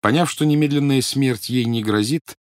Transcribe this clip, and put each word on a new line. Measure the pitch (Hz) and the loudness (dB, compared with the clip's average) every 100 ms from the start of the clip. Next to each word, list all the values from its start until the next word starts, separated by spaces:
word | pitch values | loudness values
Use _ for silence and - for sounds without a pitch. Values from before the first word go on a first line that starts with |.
Поняв, | 104 147 165 | 2 2 0
что | - 156 | 0 0
немедленная | 147 147 143 143 135 | 2 2 0 2 0
смерть | - 135 135 113 - | 0 0 0 -2 -2
ей | 127 117 | -2 0
не | 117 | -2
грозит | 107 104 107 160 - - | 0 0 0 -2 -6 -20